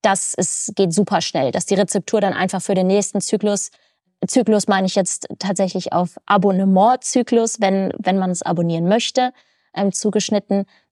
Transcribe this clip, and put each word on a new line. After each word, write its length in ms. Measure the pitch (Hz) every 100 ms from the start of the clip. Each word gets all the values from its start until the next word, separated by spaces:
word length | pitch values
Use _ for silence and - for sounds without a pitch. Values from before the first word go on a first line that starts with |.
Das 320 | 208 196 - -
ist, 400 | 185 - - 208
geht 180 | 190
super 260 | 160 196 185
schnell, 280 | - 165 135
dass 160 | 160 -
die 80 |
Rezeptur 480 | 196 202 202 - 214
dann 120 | 233
einfach 280 | - 185 190
für 140 | - 190
den 100 | 185
nächsten 340 | 196 196 202
Zyklus, 520 | - 208 208 202 - _ _ _ _ _ 185
Zyklus 400 | 262 220 214 202
meine 180 | 196 190
ich 80 |
jetzt 340 | 202 185 - - -
tatsächlich 520 | 190 185 190 185 -
auf 280 | 170 180 - -
Abonnementzyklus, 1300 | 202 196 185 196 185 214 254 - 254 233 233 226 -
wenn, 320 | 196 196 190 -
wenn 220 | - 190
man 100 | 185
es 140 | 175
abonnieren 440 | - 170 170 165 170
möchte, 460 | 220 - - 254 - _ _ _
ähm, 180 | - 196
zugeschnitten, 760 | - 214 208 - 208 - 196 190 _ _